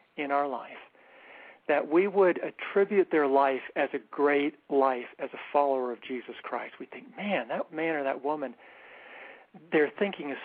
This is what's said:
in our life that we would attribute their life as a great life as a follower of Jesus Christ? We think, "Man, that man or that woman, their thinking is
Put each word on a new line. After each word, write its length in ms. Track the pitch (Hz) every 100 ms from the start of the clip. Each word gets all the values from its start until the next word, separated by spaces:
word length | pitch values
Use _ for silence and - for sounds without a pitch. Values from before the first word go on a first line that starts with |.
| _ -
in 140 | 143
our 160 | 143 143
life 300 | 120 - - - _ _ - - - - - -
that 200 | 147 -
we 180 | 165 202
would 320 | 190 185 -
attribute 680 | 147 - - 196 196 202 175
their 160 | 160 143
life 360 | 139 139 131 -
as 140 | 165 139
a 60 | 139 -
great 440 | - 143 143 147 - -
life 380 | 139 135 123 117 -
as 120 | 135
a 60 | - -
follower 380 | 147 143 135 123
of 100 | 113
Jesus 340 | - 123 117 117
Christ? 320 | - 120 113 -
We 80 | 131
think, 300 | 123 - -
"Man, 320 | 202 165 117
that 240 | 165 -
man 220 | 156 165
or 100 | 156
that 180 | 135 139
woman, 320 | 139 151 131 117 - - - - - - - - _ - 160
their 160 | 160 147 -
thinking 320 | 202 185 147
is 80 | 131